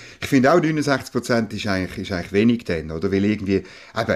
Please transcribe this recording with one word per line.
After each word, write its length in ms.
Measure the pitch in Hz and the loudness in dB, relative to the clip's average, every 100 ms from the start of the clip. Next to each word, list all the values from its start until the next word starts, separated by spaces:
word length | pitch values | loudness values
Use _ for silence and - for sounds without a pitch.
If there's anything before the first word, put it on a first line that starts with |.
| - - | -20 -14
ich 60 | - | 0
finde 260 | 139 131 | 4 6
auch, 80 | 170 | 4
neunundsechzig 500 | 156 156 143 139 - | 4 0 0 -2 -2
Prozent 420 | 123 117 117 107 | -6 0 0 0
ist 140 | 104 107 | -4 -4
eigentlich, 400 | 92 87 - 92 | -2 -4 -6 -6
ist 60 | |
eigentlich 180 | 92 85 | -6 -2
wenig 320 | 98 117 117 | 2 2 2
dann, 280 | - 85 78 | -2 -6 -6
oder? 200 | 80 95 | -4 -2
Weil 140 | 98 101 | 0 0
irgendwie, 300 | 104 98 95 | 0 0 0
eben, 600 | - - - 113 110 | -2 -12 -10 -6 -2